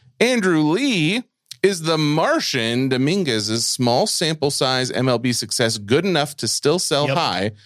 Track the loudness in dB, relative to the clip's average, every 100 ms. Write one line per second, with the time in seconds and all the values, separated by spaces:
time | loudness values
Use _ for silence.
0 | _ -2 0 2 2 2 2 2 0 0
1 | 0 0 -4 _ _ 0 0 0 -2 0
2 | 2 2 2 0 0 -2 0 0 0 2
3 | 2 0 0 0 0 -2 -2 0 0 2
4 | 0 0 -2 0 -2 0 0 0 -2 -2
5 | 0 0 0 -2 -4 -2 -2 -2 0 0
6 | 2 0 -2 -4 -4 -2 0 0 0 0
7 | 0 0 0 0 -2 -6